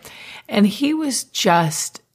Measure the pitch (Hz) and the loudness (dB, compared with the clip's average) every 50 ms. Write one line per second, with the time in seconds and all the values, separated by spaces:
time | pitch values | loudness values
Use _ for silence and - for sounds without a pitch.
0 | - - - - - - - - - - 233 214 202 202 196 - 285 285 311 311 | -20 -20 -20 -20 -20 -20 -20 -20 -12 -2 2 4 4 4 2 0 0 0 0 0
1 | 311 277 226 - - - - - - 190 170 170 165 156 156 - - - - - | -2 -2 -4 -4 -6 -8 -6 0 2 4 4 4 2 0 -2 -4 -8 -8 -12 -16
2 | _ _ | _ _